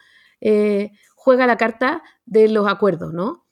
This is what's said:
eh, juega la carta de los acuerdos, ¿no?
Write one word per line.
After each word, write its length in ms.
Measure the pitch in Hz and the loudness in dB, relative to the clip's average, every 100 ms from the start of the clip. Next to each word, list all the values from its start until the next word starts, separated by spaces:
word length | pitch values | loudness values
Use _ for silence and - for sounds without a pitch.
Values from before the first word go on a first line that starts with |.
| _ _ _ _ | _ _ _ _
eh, 500 | 214 208 208 202 208 - _ | -2 0 0 -2 -6 -12 _
juega 320 | _ 262 247 247 | _ 0 2 2
la 100 | 233 | 0
carta 460 | 226 - 262 339 - _ - | -2 -2 -4 -6 -12 _ -2
de 220 | 220 220 | 2 2
los 180 | 220 202 | 2 -2
acuerdos, 440 | 196 202 165 160 | 0 -2 -2 -6
¿no? 340 | 165 208 339 _ | -8 -8 -10 _